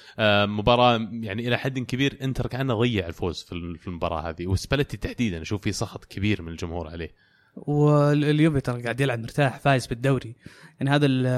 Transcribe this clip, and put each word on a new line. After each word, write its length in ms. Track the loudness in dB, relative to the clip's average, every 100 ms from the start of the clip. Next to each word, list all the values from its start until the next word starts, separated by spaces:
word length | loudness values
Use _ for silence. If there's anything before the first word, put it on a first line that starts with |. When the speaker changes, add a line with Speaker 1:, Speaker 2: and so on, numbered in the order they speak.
| -14 0
Speaker 1:
آه، 260 | 4 4 4
مباراة 640 | 2 4 6 6 4 0
يعني 360 | -8 -6 -4 -2
إلى 100 | -2
حد 220 | -2 -4
كبير 380 | -4 -2 -2 -2
إنتر 260 | -6 -4 -4
كأنه 260 | -2 -2
ضيع 340 | 2 2 0 -2
الفوز 360 | -4 -6 -6
في 80 | -8
ال-، 260 | -8 -8 -10
في 100 | -10
المباراة 420 | -4 -4 -2 -6
هذه، 180 | -6 -2
وسباليتي 500 | -2 0 -2 -2 -4
تحديدا 440 | -8 -4 -2 -2
أشوف 200 | -6 -4
في 100 | -4
سخط 340 | -4 -6 -10 -14
كبير 360 | -4 -2 -2
من 100 | -4
الجمهور 360 | -8 -8 -6 -8
عليه. 380 | -8 -12 _ _ _ _ -14
Speaker 2:
واليوفي 1080 | -2 2 4 6 4 2 2 4 4 2
ترى 200 | -2 -4
قاعد 200 | -4 0
يلعب 180 | 0 0
مرتاح، 400 | -4 0 0 2
فايز 280 | 2 2 0
بالدوري. 480 | -2 0 0 -2 -16 -20 -20 -20 -6
يعني 100 | 0
هذا 160 | 4 4
ال-، 220 | 2 2